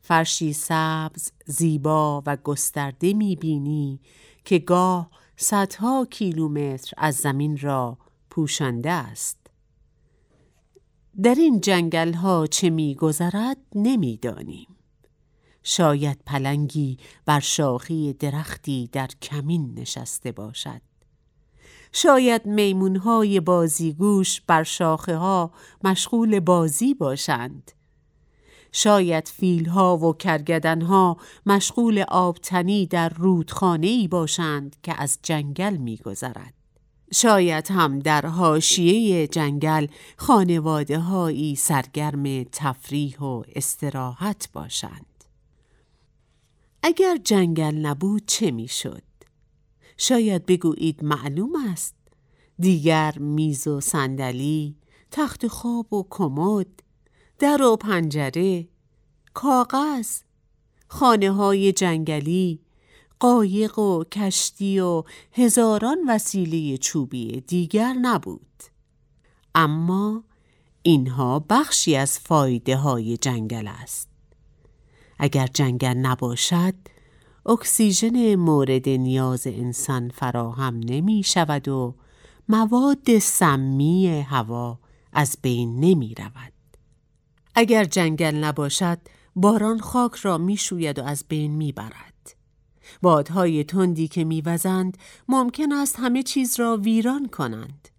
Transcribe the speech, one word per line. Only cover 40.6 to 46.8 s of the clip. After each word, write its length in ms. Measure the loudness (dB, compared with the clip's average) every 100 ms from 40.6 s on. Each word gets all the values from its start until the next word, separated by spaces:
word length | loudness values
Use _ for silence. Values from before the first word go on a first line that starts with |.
| 0 -2 -2 -2 -2 -2 -2 -2 -4 -2
سرگرم 880 | 0 -2 -2 -4 -4 -2 -4 -4
تفریح 760 | -6 -4 -4 -4 -6 -4 -4 -6
و 240 | -8 -8 -8 -8
استراحت 920 | -6 -6 -6 -6 -8 -6 -6 -6 -10
باشند. 520 | -14 -10 -10 -10 -16 -20 _ _ _ _ _ _ _ _ _ _ _ _ _ _ _ _ _